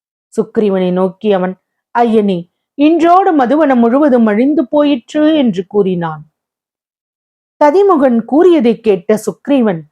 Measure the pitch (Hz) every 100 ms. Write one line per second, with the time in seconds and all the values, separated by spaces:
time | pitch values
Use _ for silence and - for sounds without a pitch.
0 | _ _ _ - 214 226 208 190 180 180
1 | 190 180 214 190 185 185 _ _ _ 233
2 | 240 220 202 175 175 _ _ - 294 330
3 | 339 370 392 302 233 294 294 247 233 269
4 | 302 247 220 208 269 311 247 294 294 269
5 | _ 302 302 311 247 185 180 208 190 180
6 | 165 156 151 _ _ _ _ _ _ _
7 | _ _ _ _ _ - 294 359 403 320
8 | 269 233 226 285 370 330 233 214 220 185
9 | - 208 214 - - 277 214 165 147